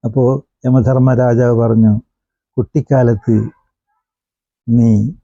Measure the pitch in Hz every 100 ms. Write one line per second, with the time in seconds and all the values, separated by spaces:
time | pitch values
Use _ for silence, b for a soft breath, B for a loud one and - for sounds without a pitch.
0 | 120 131 123 139 _ _ 127 127 117 131
1 | 131 123 127 120 120 117 117 113 110 107
2 | - _ _ _ _ - - 151 - 135
3 | 120 107 - 110 107 _ _ _ _ _
4 | _ _ _ _ _ _ - 117 117 104
5 | 113 -